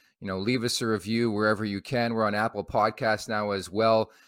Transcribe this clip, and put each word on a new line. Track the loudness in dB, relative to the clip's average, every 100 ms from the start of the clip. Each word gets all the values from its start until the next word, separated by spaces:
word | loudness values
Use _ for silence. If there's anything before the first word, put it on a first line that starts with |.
| _ _
you | -6
know, | -4
leave | 0 0 0
us | -2
a | 0
review | -2 0 0 0
wherever | 2 2 2
you | -2 -6
can. | -4 -2 0
We're | 0 0
on | 0
Apple | -2 -2 -2
Podcasts | 2 2 2 0 -2 -2
now | -4 -2
as | -4 -4
well. | 2 4 4 2 -6